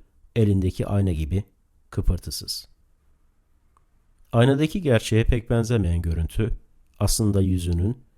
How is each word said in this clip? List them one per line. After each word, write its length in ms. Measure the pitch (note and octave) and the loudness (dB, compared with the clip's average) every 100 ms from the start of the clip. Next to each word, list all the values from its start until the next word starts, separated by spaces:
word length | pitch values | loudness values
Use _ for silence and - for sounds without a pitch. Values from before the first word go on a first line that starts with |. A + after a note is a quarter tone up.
| - _ _ A#2 | -14 _ _ 0
elindeki 500 | G#2 F#2+ F#2 - - | 2 2 0 -4 -2
ayna 260 | G2+ F#2+ | 0 0
gibi 320 | D#2 D2+ F#2+ - _ _ _ _ | -2 -4 -4 -6 _ _ _ _
kıpırtısız. 800 | - - F2+ - - - - - _ _ _ _ _ _ _ _ _ _ _ _ _ _ _ _ | -2 0 -2 -4 -12 -10 -12 -14 _ _ _ _ _ _ _ _ _ _ _ _ _ _ _ _
Aynadaki 500 | A#2 B2+ C#3 D#3 G3+ | 4 4 4 0 -2
gerçeğe 420 | D3 A2+ - A2 | 2 2 2 2
pek 260 | - A#2+ - | 2 0 0
benzemeyen 520 | A#2+ A2 A#2 E2+ E2 | -2 0 0 0 0
görüntü, 560 | E2+ E2 D#2+ - G#2+ - - _ _ - | -2 -2 -2 -2 -2 -4 -10 _ _ -4
aslında 440 | G2+ - G#2+ G2 | -2 0 2 2
yüzünün, 560 | F#2+ F#2 F2 E2+ G2+ B2 _ | 2 0 -2 -2 -2 -6 _